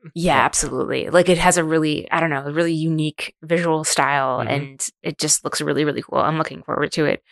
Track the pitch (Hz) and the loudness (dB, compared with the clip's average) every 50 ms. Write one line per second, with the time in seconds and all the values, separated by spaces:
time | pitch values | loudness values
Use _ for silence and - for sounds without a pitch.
0 | - 160 - 170 165 180 147 135 120 135 - - - 139 - 131 - - 139 131 | -20 -14 -6 -2 2 4 4 4 4 4 2 -2 -4 -2 -4 -4 -2 -2 -2 -4
1 | - - 151 180 175 185 180 165 170 180 175 175 165 156 160 160 156 156 151 - | -2 2 4 4 6 6 4 4 4 4 4 4 2 2 2 2 2 0 -2 -4
2 | - - - 165 165 160 147 135 139 143 147 160 170 170 165 160 156 165 160 156 | -4 -2 -2 0 0 0 0 -2 -4 -4 -2 0 0 0 0 0 0 0 0 0
3 | 156 151 - - - - - _ - 160 170 170 170 170 160 156 156 - - - | 0 -2 -4 -6 -10 -12 -12 _ -4 -2 0 0 2 2 0 0 0 0 0 2
4 | 143 135 143 143 135 131 127 - 120 - - 143 143 135 135 131 - - - _ | 2 2 2 2 2 0 0 -2 -2 -2 -2 -4 -4 -6 -10 -10 -10 -10 -10 _
5 | - 165 156 - - 151 - - - 156 - - 151 151 143 139 151 147 - - | -8 -8 -6 -4 -2 0 0 -2 -2 -4 -6 -4 -2 -2 0 0 0 0 -2 -4
6 | - - - - - - 156 160 156 - - - - - - - 147 156 - - | -6 -2 0 0 2 2 0 0 -2 -4 -8 -12 -8 -6 -4 -2 -2 -2 0 0
7 | 151 143 - - _ _ | 0 0 0 -2 _ _